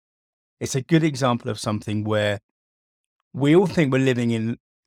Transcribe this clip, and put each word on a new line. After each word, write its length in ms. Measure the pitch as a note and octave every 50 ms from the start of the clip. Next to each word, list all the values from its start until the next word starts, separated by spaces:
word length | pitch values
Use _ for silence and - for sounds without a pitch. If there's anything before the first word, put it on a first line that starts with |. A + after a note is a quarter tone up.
| _ _ _ _ _ _ _ _ _ _ _ _
it's 140 | - - -
a 80 | C3+
good 200 | B2 - E3+ D#3+
example 480 | D#3+ E3 C#3 A#2+ C3+ B2 A#2+ A#2 - A#2+
of 80 | A2 -
something 460 | - A#2 G#2+ G#2 - - G#2 G#2+ G#2+
where 360 | G#2+ G#2+ G#2 G#2 G#2 G2+ G2+ - _ _ _ _ _ _ _ _ _ _ _ _ _ _ _ _ _
we 240 | - B2 C3+ C#3+ D#3
all 100 | F3+ G3+
think 240 | E3+ - F3+ D#3 C3
we're 80 | C3 C3
living 320 | C3+ C3 B2+ B2 A#2+ A#2
in, 280 | A#2 A2+ A2 A2+ A#2+ - _ _ _ _ _